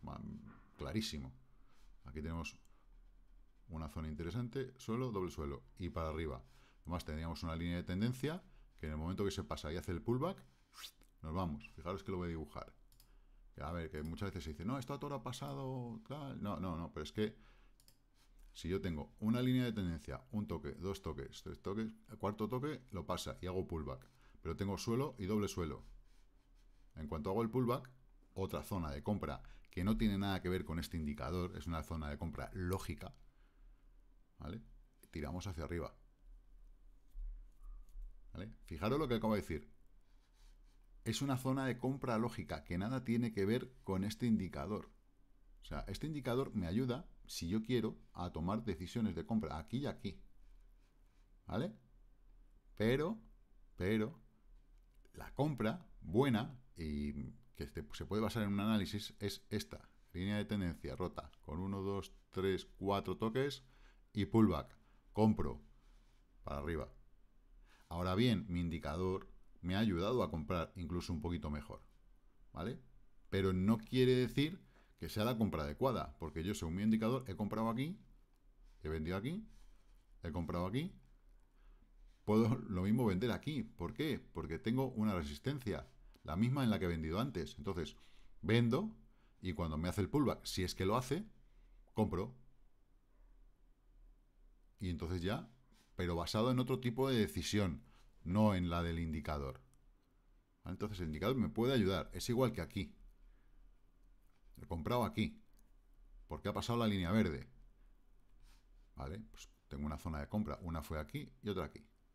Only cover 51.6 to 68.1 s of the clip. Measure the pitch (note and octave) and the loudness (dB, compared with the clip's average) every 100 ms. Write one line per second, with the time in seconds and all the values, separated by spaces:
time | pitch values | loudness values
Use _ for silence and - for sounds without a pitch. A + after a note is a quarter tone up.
51.6 | E3 A3 - - - - - - - - | -2 -6 -18 -20 -20 -20 -20 -20 -20 -20
52.6 | - - G#2+ C3+ D#3 A3 - - - - | -14 0 2 4 2 -2 -8 -20 -20 -20
53.6 | - - F2+ A2 G#2+ D#3+ - - - - | -16 -2 2 2 2 -4 -18 -20 -20 -20
54.6 | - - - - - - - - D3 C3+ | -20 -20 -20 -20 -20 -14 -8 0 0 2
55.6 | G#2+ E3 - - - F#2 C#3+ A2+ - C3+ | 0 0 -6 -14 0 4 6 4 0 -6
56.6 | - - D#2+ D2 D2 D2 C2 - - - | -16 -8 -4 -2 -2 -4 -8 -10 -14 -10
57.6 | D2+ - D2+ - E2+ G2+ G#2+ A2+ G#2 G2+ | -8 -8 -8 -8 -2 0 0 0 0 2
58.6 | G2+ A2 F#2+ G#2 - - G#2 - - A2 | 2 2 2 -2 -6 -6 -4 -4 -4 -4
59.6 | - - - - - F2 F#2+ G#2 G#2 G#2+ | -4 -10 -16 -20 -12 -4 0 0 0 0
60.6 | F2+ D2+ - B1+ F2 - - - - D#2 | 0 -2 -4 -2 -2 -4 -10 -12 -8 -4
61.6 | F#2+ G2 F#2+ G2 F#2+ - - - F#2+ F#2 | -2 -2 -2 -2 -4 -10 -8 2 4 4
62.6 | - - F#2+ G2+ G2 F#2 A2+ A2+ C#3 C3 | 0 -4 2 2 2 0 0 2 0 -2
63.6 | - - - - - - F#2 A2+ A2 D#2+ | -10 -20 -20 -20 -6 0 6 10 10 8
64.6 | - - - - - - A2 G#2+ D2+ A#1+ | -2 -12 -20 -20 -4 6 6 8 2 0
65.6 | - - - - - - - - - C#2+ | -10 -20 -20 -20 -20 -20 -20 -14 -6 -4
66.6 | D2 E2 - - - - - - - - | -2 -2 -4 -10 -20 -20 -20 -20 -20 -20
67.6 | - - - E2+ F2+ | -20 -20 -8 -2 2